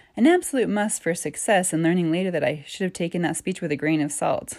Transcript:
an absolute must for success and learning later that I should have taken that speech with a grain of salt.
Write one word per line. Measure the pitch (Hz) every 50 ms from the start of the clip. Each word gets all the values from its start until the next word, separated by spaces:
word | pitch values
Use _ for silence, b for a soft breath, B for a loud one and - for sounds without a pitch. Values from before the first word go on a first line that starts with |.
| B B B
an | 311 254
absolute | 320 359 359 - - 285 254 208 -
must | 202 208 208 214 - -
for | - 165 170
success | - - 151 - - - - 208 180 185 -
and | 165 160
learning | 165 165 175 180 170 160
later | 160 180 190 190
that | 175 151 139
I | 135 151 147 -
should | - - - 196
have | 180
taken | - - 175 175 - 175
that | 170 151 160
speech | - - 180 180 -
with | 180 151
a | 147
grain | 139 147 156 160 156
of | 147 147
salt. | - - 165 160 139 - - - -